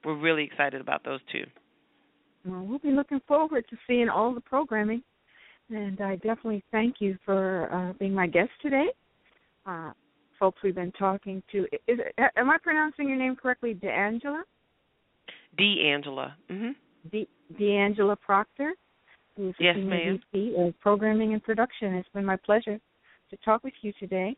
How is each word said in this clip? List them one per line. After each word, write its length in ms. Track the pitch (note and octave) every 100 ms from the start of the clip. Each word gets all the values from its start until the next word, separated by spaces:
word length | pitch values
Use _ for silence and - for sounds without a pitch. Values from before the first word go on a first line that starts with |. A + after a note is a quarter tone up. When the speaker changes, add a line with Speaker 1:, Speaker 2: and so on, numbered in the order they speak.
Speaker 1:
We're 100 | -
really 300 | D3+ D#3 D#3+
excited 360 | D3 - C#3+ C3+
about 220 | - -
those 180 | - C3+
two. 220 | - - - _ _ _ _ _ _ _ _ _
Speaker 2:
Well, 200 | F#3 F#3
we'll 140 | F#3+ C4
be 140 | C#4+
looking 280 | C#4 C#4+ C#4 -
forward 400 | D4 D#4 D4+ A3+
to 80 | A#3 -
seeing 220 | A#3+ A#3
all 240 | F#3 A3+
the 80 | B3
programming, 640 | - C4 D4+ A3 G#3 A#3 - _ _ _ - - _
and 320 | G#3+ G3+ F#3+
I 140 | G3+ F#3+
definitely 460 | G#3+ A3+ A3+ G#3 -
thank 300 | A3 A#3 C4
you 180 | G3+ F#3+
for, 440 | - G3 F#3+ F#3 D#3
uh, 220 | F3+ F3+
being 200 | F#3 G3
my 140 | F#3+ F3+
guest 240 | E3+ G#3+ -
today. 280 | D4 C4+ E4 C5 _ _ _ _ _ _ -
Uh, 260 | E3+ D#3+ - _ _ _ _
folks, 240 | F#3+ -
we've 120 | G3
been 180 | F#3 F3+
talking 500 | - G3 G3 G3+ F#3+ -
to, 120 | G3+ F#3 - -
is 120 | A#3+
it, 160 | - - B3+ -
am 120 | B3+
I 80 | D#4
pronouncing 520 | E4+ D#4 D#4 - C#4+
your 100 | C4+
name 180 | C4 B3+
correctly, 380 | C4 A3 A#3+
D'Angela? 680 | G3+ G3 B2+ G3+ A#3 C#4+ D4+ F#4 _ _ _ _ _ _ _ - - - D#3
Speaker 1:
D'Angela. 760 | G3+ G3+ D3+ C#3+ C#3+ C3+ C3+ D3 _
Mm-hmm. 220 | F#3 A#3 C#4 _ _ D#3+
Speaker 2:
D-, 180 | G#3+ G#3 _ _ E3
D'Angela 580 | G#3 G3+ G3+ G#3+ G3+ G3+
Proctor, 580 | - G3 - _ C#4+ F#4 _ _ _ _ _ -
who's 180 | G3 F3+
the 60 |
Speaker 1:
Yes, 120 | F3 F3
Speaker 2:
Senior 140 | F#3+
Speaker 1:
ma'am. 300 | F3+ E3+ F#3+ -
Speaker 2:
V 220 | G3 G#3+
P 20 | G3
of 240 | F3 E3+
Programming 540 | G#3 G#3 G#3+ G#3+ A3
and 80 | A3
Production. 520 | - A3 A#3 - G#3
It's 140 | F#3 F3+
been 140 | G3
my 120 | G3 F#3+
pleasure 440 | - G#3 A3+ G#3 _ _ _ _ _
to 80 | G3
talk 180 | - A3
with 100 | C4 -
you 100 | G#3 G3+
today. 360 | F#3+ F#3+ F#3